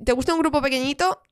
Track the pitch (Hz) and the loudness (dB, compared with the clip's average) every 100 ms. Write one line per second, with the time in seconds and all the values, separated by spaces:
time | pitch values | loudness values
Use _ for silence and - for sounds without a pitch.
0 | 220 247 269 330 320 294 269 262 262 285 | -2 0 0 0 2 2 0 -2 -4 -2
1 | 359 381 _ | -2 -2 _